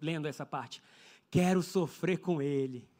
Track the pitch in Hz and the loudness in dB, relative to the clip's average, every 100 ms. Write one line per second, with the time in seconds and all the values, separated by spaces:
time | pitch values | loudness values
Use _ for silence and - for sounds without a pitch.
0 | 151 165 151 135 147 143 117 - - - | -4 -2 -4 -6 -6 -8 -8 -14 -20 -20
1 | - - _ - 180 185 170 190 165 - | -20 -20 _ 2 4 4 2 0 -2 -2
2 | 165 175 175 165 143 139 135 123 107 _ | -2 0 0 0 2 0 0 -4 -14 _